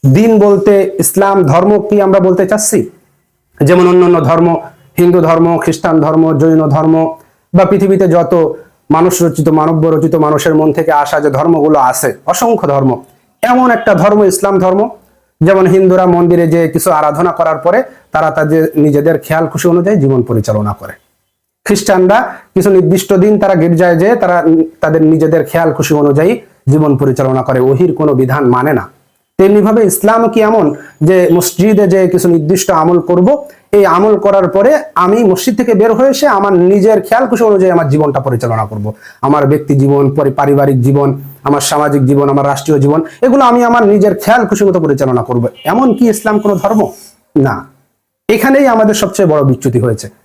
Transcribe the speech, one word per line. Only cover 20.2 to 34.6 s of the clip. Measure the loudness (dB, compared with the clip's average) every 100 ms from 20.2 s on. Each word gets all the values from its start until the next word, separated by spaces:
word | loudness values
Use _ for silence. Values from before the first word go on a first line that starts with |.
পরিচালনা | -2 -4 -2 -4 -4
করে, | -8 -14 -20 _ _ _ _ _ _
খ্রিস্টানরা | -4 -4 0 0 2 0 -2 -12 _
কিছু | -2 2
নির্দিষ্ট | 2 2 -2 0
দিন | 0 2 2
তারা | 0
গির্জায় | 0 0 2 2 2
যেয়ে | 0 0
তারা | 0 0 0 0 -2 -4
তাদের | -2 0
নিজেদের | 2 2 0 0
খেয়াল | -2 -2 -2
খুশি | -2 -2
অনুযায়ী | 0 2 2 0 -2 -8 _ -2
জীবন | 0 0 0
পরিচালনা | -2 -2 -2 -2
করে, | -2 0
ওহির | 0 2 0
কোনো | 0 -2
বিধান | 0 -2 0
মানে | 0 0 0
না। | -4 -6 _ _ _ _ -2
তেমনিভাবে | 2 2 2 2
ইসলাম | 0 0 -2 0 0
কি | 0
এমন | 0 2 0 -4 -16 _
যে | 0 2 2
মসজিদে | 0 -2 -2 0 2 2
যে | 2 0
কিছু | 0 0
নির্দিষ্ট | 0 0 -2 0
আমল | 0 2 0
করব, | 0 0 2 0 -4 -20 _
এই | 0 2
আমল | 2 2 0
করার | 2 0 0
পরে | 0